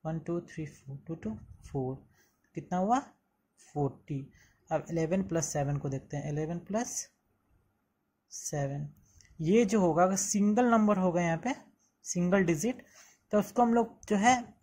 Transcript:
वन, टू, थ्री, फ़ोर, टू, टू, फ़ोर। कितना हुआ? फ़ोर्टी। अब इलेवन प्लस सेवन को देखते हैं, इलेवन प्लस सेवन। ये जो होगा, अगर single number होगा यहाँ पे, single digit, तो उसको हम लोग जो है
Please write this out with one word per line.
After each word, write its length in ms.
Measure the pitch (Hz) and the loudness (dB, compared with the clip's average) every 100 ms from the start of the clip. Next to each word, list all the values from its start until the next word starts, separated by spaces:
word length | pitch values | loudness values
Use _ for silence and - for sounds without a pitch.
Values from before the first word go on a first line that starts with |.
वन, 140 | 160 160 | -6 -8
टू, 200 | 160 170 | -4 -6
थ्री, 240 | 170 - | -6 -12
फ़ोर, 320 | 151 - 135 139 - | -12 -12 -16 -14 -12
टू, 80 | |
टू, 220 | 165 214 220 - - - | -10 -10 -10 -16 -20 -10
फ़ोर। 240 | 139 127 135 _ _ _ _ _ | -6 -6 -8 _ _ _ _ _
कितना 220 | - - 180 | -16 -6 -2
हुआ? 220 | 196 254 - _ _ _ _ _ - | 0 0 -2 _ _ _ _ _ -10
फ़ोर्टी। 580 | 147 139 139 - 139 139 _ _ _ _ | -4 -4 -4 -10 -10 -10 _ _ _ _
अब 140 | 156 - | -6 -4
इलेवन 340 | 165 160 190 | -2 0 -2
प्लस 220 | 190 165 | -2 -4
सेवन 320 | 160 151 143 143 | -2 -4 -2 -2
को 120 | 143 | -4
देखते 280 | 135 - 143 | -6 -8 -8
हैं, 140 | 147 | -6
इलेवन 280 | 147 156 170 | -6 -6 -8
प्लस 500 | - 208 247 - - _ _ _ _ _ _ _ _ _ _ _ _ | -6 -6 -4 -8 -12 _ _ _ _ _ _ _ _ _ _ _ _
सेवन। 600 | - - 147 139 143 147 - _ _ _ - | -12 -6 -4 -4 -4 -10 -14 _ _ _ -4
ये 240 | 160 220 | 4 4
जो 140 | 214 214 | 4 4
होगा, 240 | 175 160 | 4 4
अगर 120 | 185 | 4
single 500 | 190 - 202 208 214 | 2 -2 2 4 4
number 320 | 247 226 208 196 | 4 4 4 4
होगा 240 | 185 170 | 2 2
यहाँ 160 | 170 165 | 0 0
पे, 180 | 247 285 - _ _ _ | -2 -6 -10 _ _ _
single 400 | - 180 180 196 | -8 -2 2 4
digit, 400 | 175 160 214 254 - - - _ _ | 4 2 -2 -4 -14 -20 -20 _ _
तो 80 | 208 | 0
उसको 220 | 202 - | 0 2
हम 120 | 240 | 4
लोग 260 | 233 226 - - | 4 0 -6 -4
जो 80 | |
है 380 | 208 226 254 240 - | 2 4 2 -2 -18